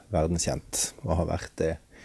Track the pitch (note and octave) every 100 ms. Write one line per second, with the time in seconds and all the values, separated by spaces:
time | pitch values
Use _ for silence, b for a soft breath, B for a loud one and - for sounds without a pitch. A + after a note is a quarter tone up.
0 | - F2 D#2+ E2+ - C#2 - - - -
1 | G#2+ E2+ D#2+ E2+ - - D#2+ D#2+ - b